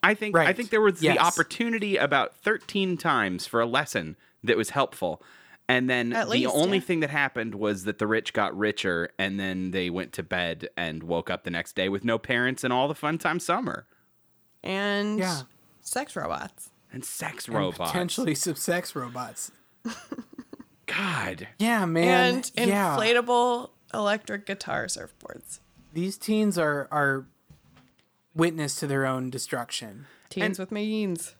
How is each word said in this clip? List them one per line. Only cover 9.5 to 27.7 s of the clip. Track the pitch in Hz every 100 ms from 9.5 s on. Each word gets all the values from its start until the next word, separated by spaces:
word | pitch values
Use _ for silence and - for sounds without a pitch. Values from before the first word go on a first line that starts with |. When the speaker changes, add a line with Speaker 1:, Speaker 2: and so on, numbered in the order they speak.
| 92 92
Speaker 1:
they | 92 90
went | 87 87
to | -
bed | 85 90 87 80 82 -
and | 85 80
woke | 82 85 -
up | 90
the | -
next | 85 85 -
day | 92
with | 98 107
no | 113
parents | - 123 123 127
and | 127
all | 123 139
the | 151
fun | 147 160
time | 180 170
summer. | - 180 247 - - _ _ _ _ _ _ _
Speaker 3:
And | - 190 202 202 208 208
Speaker 2:
Yeah. | 185 160 131 _ _ _
Speaker 3:
sex | - - 285 -
robots. | 82 82 - - - _ _
Speaker 1:
And | 127
sex | - - 156 147 -
Speaker 2:
And | 113
Speaker 1:
robots. | 95 87 85
Speaker 2:
potentially | 185 180 - 214 147
some | - 156
sex | - 175 175 -
robots. | 123 123 113 - - _ _ _ 226 226 - - - - - - - _ -
Speaker 1:
God. | 196 196 156 101 92 - -
Speaker 2:
Yeah, | 220 233 185
man. | 165 170 254 247 247 247 -
Speaker 3:
And | 240
Speaker 2:
Yeah. | 202 190 147
Speaker 3:
inflatable | 220 240 240 247 247 240 247 _ _
electric | - 208 214 - 208 202
guitar | 196 - - -
surfboards. | - - _ - - - - _ _ -
Speaker 2:
These | 160 180 190
teens | - 214 214 175
are, | 156 143 135
are | 151 143 135 135 _ _ - _